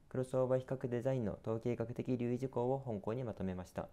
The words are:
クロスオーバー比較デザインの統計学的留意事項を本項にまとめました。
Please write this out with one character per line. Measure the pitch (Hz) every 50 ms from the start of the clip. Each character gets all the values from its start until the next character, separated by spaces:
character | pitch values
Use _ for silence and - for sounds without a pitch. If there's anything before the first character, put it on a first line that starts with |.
| - -
ク | - 131
ロ | 127
ス | 127 -
オ | 131 131
ー | 123
バ | 131
ー | 127
比 | 127
較 | - 135 131 - 123
デ | 120 120
ザ | 117 131 135
イ | 131
ン | 117
の | 98 76 -
統 | - 110 113 113
計 | - 123 120
学 | - 117 113 107
的 | - 113 - 127 117
留 | 120 120
意 | 123
事 | 123 131 127
項 | - 123 120 123 135
を | 139
本 | 131 127 110 98
項 | - 104 110
に | 131 131
ま | 113 98
と | - 95
め | 95 90
ま | 90 90
し | -
た。 | - - 80 -